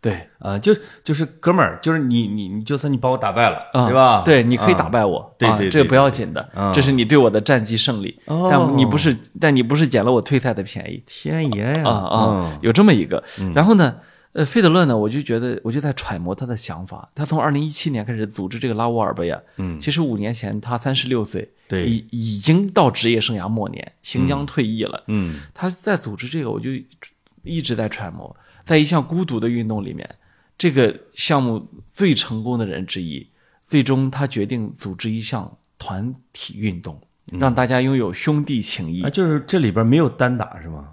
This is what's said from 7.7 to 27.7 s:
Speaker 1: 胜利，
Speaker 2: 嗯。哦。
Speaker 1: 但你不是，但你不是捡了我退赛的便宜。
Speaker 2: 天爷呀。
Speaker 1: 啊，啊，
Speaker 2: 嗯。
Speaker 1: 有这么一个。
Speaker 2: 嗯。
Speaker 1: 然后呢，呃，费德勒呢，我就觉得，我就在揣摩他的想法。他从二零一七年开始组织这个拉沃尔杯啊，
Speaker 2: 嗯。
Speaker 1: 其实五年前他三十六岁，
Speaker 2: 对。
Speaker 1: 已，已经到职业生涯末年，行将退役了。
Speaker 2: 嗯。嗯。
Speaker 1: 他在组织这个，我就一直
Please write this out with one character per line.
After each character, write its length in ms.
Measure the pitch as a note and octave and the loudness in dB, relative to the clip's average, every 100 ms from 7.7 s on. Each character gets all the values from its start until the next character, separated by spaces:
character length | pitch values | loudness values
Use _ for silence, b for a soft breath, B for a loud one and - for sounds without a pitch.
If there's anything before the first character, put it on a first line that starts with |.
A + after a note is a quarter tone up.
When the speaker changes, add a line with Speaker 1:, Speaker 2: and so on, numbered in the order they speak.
| A2+ | 0
Speaker 1:
胜 260 | - A2+ | 0 -2
利， 180 | G2 - - | -6 -10 -6
Speaker 2:
嗯。 120 | D3+ | -2
哦。 100 | F#3 | 2
Speaker 1:
但 280 | D3 C3 C#3 | 4 4 4
你 60 | |
不 140 | B2+ C#3 | 4 4
是， 180 | D#3 A#2+ - - | 2 0 -4 0
但 140 | D#3+ | 4
你 80 | C3+ | 4
不 120 | A#2 | 4
是 140 | D3 D#3 | 2 2
捡 160 | A#2 | 2
了 80 | G#2+ | 4
我 80 | B2 | 2
退 180 | - C#3 | 2 0
赛 140 | B2+ | 0
的 100 | G2+ | -4
便 220 | G2 - - | -6 -10 -10
宜。 100 | - - | -12 -14
Speaker 2:
天 440 | - D3+ D#3+ D#3 | -12 -6 -4 -2
爷 100 | G#2 | -2
呀。 200 | A2 D3+ | -2 -2
Speaker 1:
啊， 60 | C#3+ | 0
啊， 360 | A2 F#2 A2 A2 | -2 0 0 2
Speaker 2:
嗯。 320 | G2+ E2+ D2+ | 0 -4 -4
Speaker 1:
有 100 | E2+ | 0
这 140 | A2+ | 6
么 80 | G#3 | 6
一 140 | C3 D2 | 6 2
个。 180 | F2 - B | -4 -6 B
Speaker 2:
嗯。 120 | F#2+ | -2
Speaker 1:
然 100 | A2+ | 2
后 100 | F3 | 4
呢， 220 | A3 D3+ A2+ b b b | 6 4 0 b b b
呃， 100 | - | -4
费 160 | D3 A#3+ | 0 4
德 80 | F#3 | 4
勒 160 | E3+ | 4
呢， 120 | E3 A2+ | 4 2
我 120 | G#2 | 0
就 140 | B2+ | -4
觉 180 | D3 A2+ | -4 -2
得， 180 | B2 A2+ | -2 -6
我 80 | A2 | -4
就 80 | B2 | -4
在 100 | D3 | -2
揣 240 | C3 - F#2+ | -4 -6 -6
摩 160 | F2 | -6
他 100 | G2 | -6
的 100 | B2 | -6
想 320 | A2+ - E2 F#2+ | -6 -8 -10 -12
法。 220 | - - | -16 -18
他 100 | - | -10
从 160 | D3 D#3 | -2 0
二 100 | C3 | 0
零 140 | C#3+ | 0
一 60 | D3+ | -2
七 180 | D3 E3+ | -4 -4
年 140 | B2 | -4
开 80 | G#2 | -4
始 120 | A2+ G#2+ | -6 -6
组 200 | G#2+ F#2 | -6 -8
织 120 | A2+ | -4
这 100 | B2+ | -4
个 60 | |
拉 120 | A2 A#2 | -2 0
沃 160 | A#2 | 0
尔 120 | G#2 | -2
杯 160 | - E2+ | -2 -4
啊， 100 | D2+ - b | -6 -10 b
Speaker 2:
嗯。 240 | F#2 E2 | -8 -6
Speaker 1:
其 100 | C#2+ | -4
实 120 | C#3+ | -2
五 160 | D#3 A2 | -2 -2
年 140 | G#2 | -4
前 280 | A#2 G#2 G#2 | -6 -6 -8
他 160 | A2 A#2+ | -6 -6
三 180 | C3+ | -2
十 140 | C3 B2 | -2 -2
六 160 | B2+ | -2
岁， 260 | G#2 F#2+ - _ _ | -2 -6 -12 _ _
Speaker 2:
对。 200 | F#2+ G#2+ | -4 -2
Speaker 1:
已， 200 | A2+ A2+ | -2 -4
已 280 | A#2+ A2+ G#2 | -8 -6 -4
经 320 | G2 D#3+ G3+ | 2 2 2
到 200 | G3 D3 | 2 2
职 200 | - A#2 | 2 0
业 80 | A#2 | 0
生 160 | G#2+ | 0
涯 140 | G#2+ F2+ | -4 -4
末 180 | A2+ G#2 | -4 -4
年， 220 | - - _ | -8 -14 _
行 260 | - B2+ C3 | -10 -2 -2
将 160 | C#3 | -2
退 200 | C#3+ - | -4 -2
役 200 | A2+ A2 | -2 -2
了。 200 | G#2+ - - | -4 -6 -4
Speaker 2:
嗯。 300 | G#2+ F2+ D2+ | -2 -2 -6
嗯。 40 | D2 | -14
Speaker 1:
他 160 | - F3+ | -8 -6
在 260 | F3+ - G3 | -6 -4 -4
组 180 | - | -4
织 140 | G2+ B2 | -10 -8
这 160 | D#3+ | -6
个， 60 | B2+ | -4
我 100 | G#2+ | -4
就 80 | A2+ C3+ - _ - _ _ _ | -6 -8 -12 _ -20 _ _ _
一 200 | - E3 | -8 -6
直 120 | - | -4